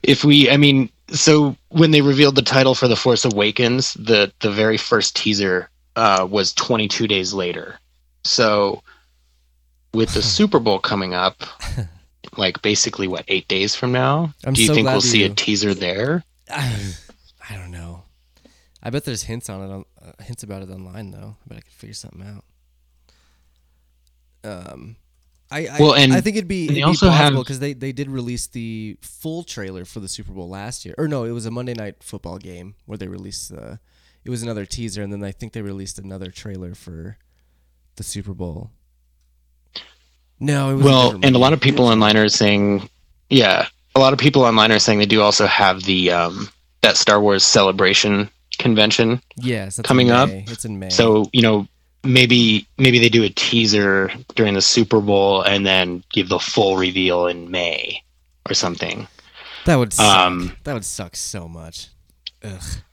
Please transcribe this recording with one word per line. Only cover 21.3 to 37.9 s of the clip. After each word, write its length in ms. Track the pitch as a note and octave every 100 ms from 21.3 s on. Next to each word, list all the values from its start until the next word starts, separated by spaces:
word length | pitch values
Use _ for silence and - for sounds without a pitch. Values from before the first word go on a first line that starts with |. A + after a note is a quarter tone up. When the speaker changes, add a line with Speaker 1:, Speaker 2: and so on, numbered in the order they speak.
| G#2
Speaker 2:
I 40 | -
bet 100 | G#2+
I 20 |
could 100 | _
figure 220 | _ G#2+
something 280 | G#2 - -
out. 220 | G2 G2+ _ _ _ _ _ _ _ _ _ _ _ _ _ _ _ _ _ _ _ _
Um, 520 | A2 F#2 F2+ C2 G#2 A2+ _ _ _ _ _
I, 160 | C#3+ E3
I, 80 | D3
Speaker 1:
Well, 140 | D3+
and 180 | C#3+ C3+
Speaker 2:
I 80 | C3+
think 160 | G#3+ G#3+
it'd 120 | F3
be, 180 | F#3+ D#3
Speaker 1:
they 60 |
Speaker 2:
it'd 20 | D3
be 60 |
Speaker 1:
also 260 | D3 E3 F#3
Speaker 2:
possible 300 | D#3 D3 C3+
Speaker 1:
have 80 | B2+
Speaker 2:
'cause 120 | C3+
they, 120 | C#3
they 200 | C3 C3+
did 180 | C3 C#3
release 360 | C3+ A#2+ A#2+ -
the 480 | B2 A2+ A2 G#2+ -
full 440 | - - D#3+ E3
trailer 400 | E3+ - F#2+ F#2
for 160 | F#2 A2+
the 80 | F#2+
Super 240 | - G2
Bowl 160 | F#2 F2
last 360 | G2 G#2 B2
year. 100 | F2 -
Or 80 | D3+
no, 160 | C#3+
it 60 | A#2
was 160 | A#2 A2
a 40 |
Monday 240 | A#2+ B2+
Night 280 | A#2 G#2 -
Football 360 | - G#2 - F#2
game 360 | G2 F2 F2+ - -
where 120 | G#2
they 80 | F#2
released 420 | F#2+ F#2+ G2 -
the, 280 | - A1 G#2+ _ _ _ _
it 60 | -
was 120 | A#2+
another 240 | A#2 G#2+ F#2+
teaser, 360 | - A2+ G2
and 100 | G2+
then 100 | G2+
I 80 | G2
think 200 | G2 A2+
they 100 | A#2
released 360 | G2+ G2 F#2+ -
another 320 | G2 F#2+ F#2
trailer 440 | - G#2 F#2+ F2+
for 440 | F2+ - D#2+ E2+ G2+ _ _ _ _ _ _ _